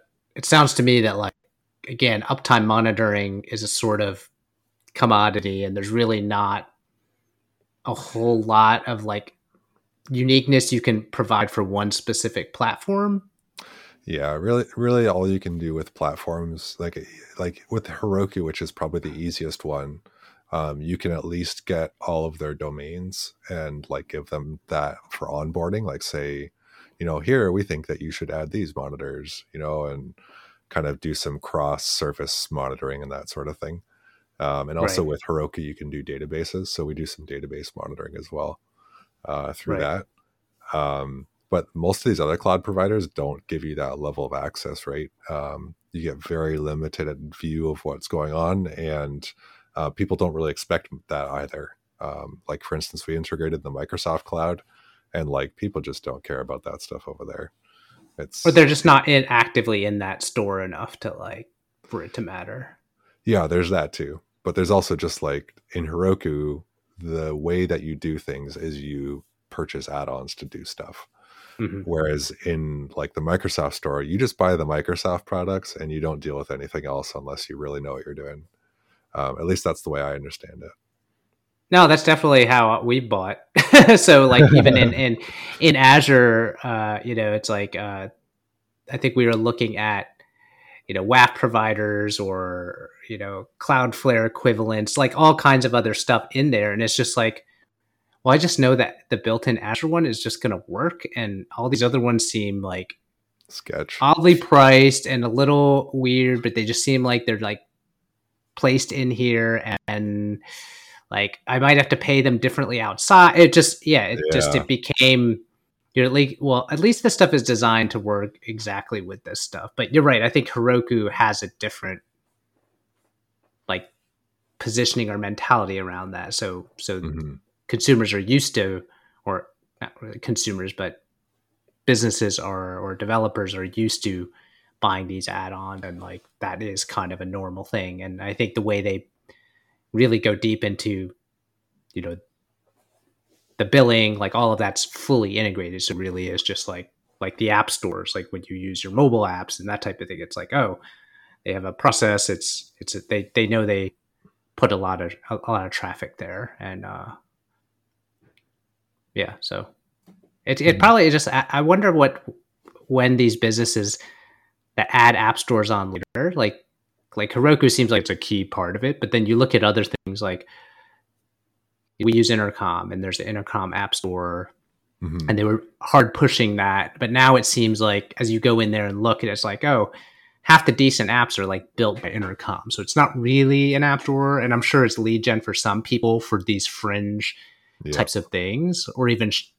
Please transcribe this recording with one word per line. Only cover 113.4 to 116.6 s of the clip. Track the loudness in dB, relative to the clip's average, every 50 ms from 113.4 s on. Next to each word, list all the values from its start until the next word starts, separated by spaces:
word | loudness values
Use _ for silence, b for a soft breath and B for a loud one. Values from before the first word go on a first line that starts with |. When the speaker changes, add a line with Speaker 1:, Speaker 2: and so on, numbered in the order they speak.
| 8 8 8
Speaker 1:
just, | 6 4 4 2 -4 0 2
yeah, | 2 2 2 0
it | -2 -2 -2 0 2
just, | 2 2 2 2
Speaker 2:
Yeah. | 0
Speaker 1:
it | 0 0
became, | -2 -2 -2 -2 2 4 6 6 6 6 4 2 2 0 -4 _ _ _ _ _ _ _ _ _ 0
you're | 2 2 4
like, | 4 2 2 2 0 -2
well, | -2 0 0 0